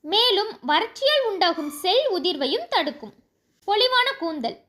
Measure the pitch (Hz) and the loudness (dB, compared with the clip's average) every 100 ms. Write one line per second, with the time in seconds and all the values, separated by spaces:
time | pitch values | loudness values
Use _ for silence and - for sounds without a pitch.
0 | 302 403 494 392 440 - 247 302 453 - | 0 2 2 2 -2 -6 0 0 0 -2
1 | 539 605 480 392 349 330 294 294 359 453 | 2 2 0 0 0 0 -6 -4 0 2
2 | 587 370 311 277 269 403 698 427 294 - | 2 0 -2 -2 -2 -2 -2 -2 -2 -6
3 | 214 _ _ _ _ _ - 415 494 508 | -16 _ _ _ _ _ -2 2 4 2
4 | 494 523 330 311 233 - | 0 -2 -6 -4 -6 -8